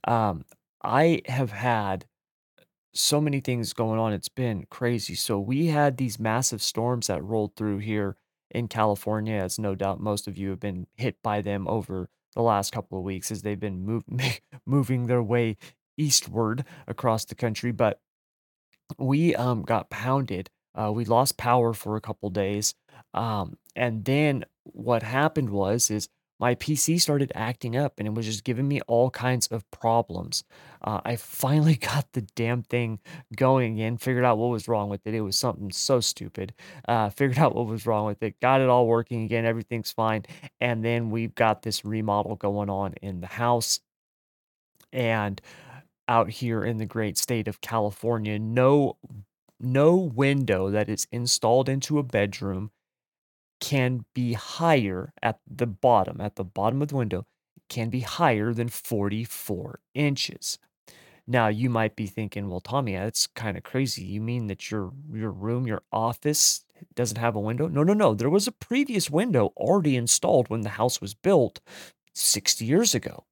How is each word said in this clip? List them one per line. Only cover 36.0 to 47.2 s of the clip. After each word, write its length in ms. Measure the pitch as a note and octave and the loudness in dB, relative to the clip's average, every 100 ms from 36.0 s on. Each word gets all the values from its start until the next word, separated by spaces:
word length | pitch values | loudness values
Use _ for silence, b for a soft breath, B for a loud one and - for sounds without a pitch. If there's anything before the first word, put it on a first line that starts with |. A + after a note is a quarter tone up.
stupid. 540 | A2 - G2+ - G2 - B B - | 2 -4 -10 -10 -10 -12 B B 0
Uh, 220 | A#2 G#2 | 0 0
figured 300 | - C#3 B2 | 0 0 4
out 160 | D#3 | 4
what 120 | - A#2 | 2 -4
was 200 | A2+ A#2 | -4 0
wrong 200 | G#2+ G#2+ | 0 0
with 160 | G#2 | -4
it, 160 | A2 - | -6 0
got 200 | B2 C3+ | 4 4
it 80 | C3 | 6
all 180 | B2 A#2 | 4 6
working 380 | A#2 A2+ A#2+ | 2 0 -4
again. 220 | A2 A#2 A2+ | -2 0 0
Everything's 460 | A2+ G#2+ A#2 - | -2 -4 -6 -6
fine. 320 | - A2 A2 - B B _ | -2 0 0 -4 B B _
And 240 | B2 A#2 | 0 0
then 260 | A2+ A#2 A2+ | 0 0 -2
we've 240 | A2+ A2+ | -2 -4
got 280 | - A2+ G#2 | 2 2 2
this 220 | A#2 G#2 | -2 -6
remodel 520 | G#2+ A2 G#2+ G2+ G2+ G#2 | -4 -4 0 0 0 -2
going 320 | G2+ G2+ G2+ | -2 -2 -2
on 260 | G2 G2 - | -2 -4 -6
in 200 | G2+ F2+ | -10 -8
the 60 | F2+ | -10
house. 540 | - A#2+ A#2+ - - _ _ _ _ _ _ _ _ _ _ _ | -2 2 2 0 -4 _ _ _ _ _ _ _ _ _ _ _
And 480 | B2+ A#2 A2 G#2 G2 B B B B B _ - | -2 0 2 0 -4 B B B B B _ 2
out 220 | A#2 G#2+ | 2 2
here 340 | A2 B2 A2+ | -2 -2 0
in 140 | G2+ A2+ | 0 -2
the 80 | A2 | -4
great 300 | A2+ G#2+ | -2 -2
state 320 | F2+ | -2